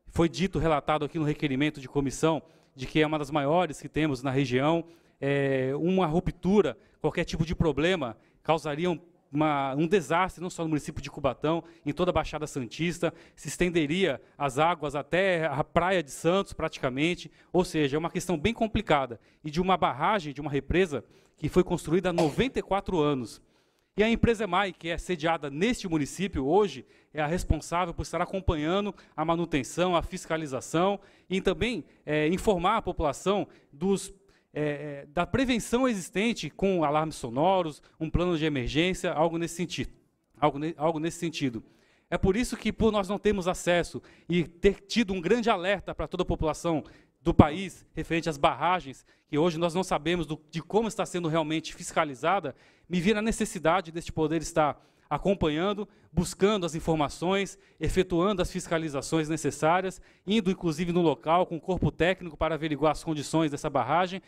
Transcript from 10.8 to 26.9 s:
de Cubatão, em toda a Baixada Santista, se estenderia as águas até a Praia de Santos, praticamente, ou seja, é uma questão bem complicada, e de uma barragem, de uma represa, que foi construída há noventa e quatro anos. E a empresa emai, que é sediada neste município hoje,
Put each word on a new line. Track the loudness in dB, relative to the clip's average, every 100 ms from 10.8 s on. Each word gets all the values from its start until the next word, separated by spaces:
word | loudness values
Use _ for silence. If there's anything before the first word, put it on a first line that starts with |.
| -4 -10
de | -10
Cubatão, | -4 -2 0 -2 -2 -4 -8 -6
em |
toda | -2 0
a |
Baixada | 0 -2 -6 -8
Santista, | -8 -8 -4 -4 -2 -4 -4 -14 -16
se | -12
estenderia | -2 0 2 2 2 0 0 -10 -4
as | -2 2
águas | 2 2 -4 -6
até | -2 0 2 2 0
a | -2
Praia | 0 0 2 2
de | 0
Santos, | -2 2 2 0
praticamente, | -6 -6 -4 -4 0 0 -2 -8 -20 _
ou | 0
seja, | 0 0 0 0
é |
uma | -2
questão | -4 -2 0
bem | 0
complicada, | 0 -2 -2 2 0 0 -8 _ _
e | -6
de | -2
uma | 2 2
barragem, | 2 2 0 0 -4
de | -8
uma | -4
represa, | -4 0 0 0 -2 -8 _ _ _
que | 0
foi | 2
construída | 2 -2 0 0 2
há |
noventa | 2 2 2 0 -2
e |
quatro | -2 -4 0 2
anos. | 2 0 -4 -12 _ _ _ _ _ 2
E |
a | 2
empresa | 4 4 2
emai, | 0 0 0
que | -4 -6
é | -6
sediada | -4 -2 0 -2 -4
neste | 0 0 0 -2
município | 0 0 -2 -4 -2 4
hoje, | 4 4 -2 -16